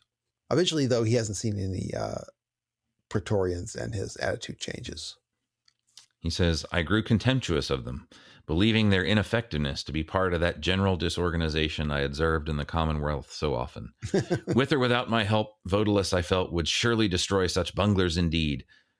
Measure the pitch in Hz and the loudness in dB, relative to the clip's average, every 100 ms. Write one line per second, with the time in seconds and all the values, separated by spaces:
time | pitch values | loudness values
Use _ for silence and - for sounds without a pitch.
0 | _ _ _ _ - 123 180 160 131 120 | _ _ _ _ -2 0 2 0 2 2
1 | 113 120 107 101 113 101 98 92 - - | 2 2 0 -4 -4 -2 -4 -4 -6 -4
2 | - - - - _ _ _ _ _ _ | -4 -6 -12 -18 _ _ _ _ _ _
3 | _ 110 - 104 92 87 107 - 58 107 | _ -4 0 0 2 -2 -6 -8 -6 -6
4 | - - - - - - - - - - | -8 -4 -4 -4 -8 -10 -10 -10 -10 -12
5 | - - _ _ _ _ _ _ _ - | -14 -16 _ _ _ _ _ _ _ -20
6 | - _ 85 - 85 78 - 87 80 107 | -20 _ -6 0 2 0 -2 -4 0 0
7 | 107 107 123 131 - 76 - 67 58 64 | 2 2 2 0 0 -2 0 -4 -4 -10
8 | - - - - - 80 110 110 107 95 | -14 -20 -20 -16 -2 2 4 4 4 4
9 | 85 107 98 113 - 76 71 69 - 76 | 2 0 2 -2 -2 -2 -2 -4 -6 -4
10 | 78 95 95 85 85 78 76 95 98 90 | -2 0 0 2 0 0 0 2 2 2
11 | 87 87 87 82 80 78 78 - 76 71 | 0 0 0 0 0 0 0 0 -2 0
12 | 69 71 82 80 76 73 73 82 80 76 | -2 0 0 0 -2 -4 -2 0 0 0
13 | 73 71 - - 76 62 64 - 58 - | -2 -4 -8 -6 -2 -2 -4 -8 -16 -12
14 | - 190 - 175 - 120 135 147 123 120 | -2 -2 0 -2 0 2 4 2 2 2
15 | 123 113 104 107 107 - - 101 104 101 | 2 0 2 2 0 -6 -2 2 4 2
16 | 92 90 85 92 90 85 78 - 120 113 | 2 0 2 0 0 -2 0 0 2 2
17 | 107 87 - 98 90 92 87 - 101 95 | 2 0 2 2 2 0 -2 0 2 4
18 | 90 82 85 82 76 65 - _ _ | 2 2 2 2 0 -2 -8 _ _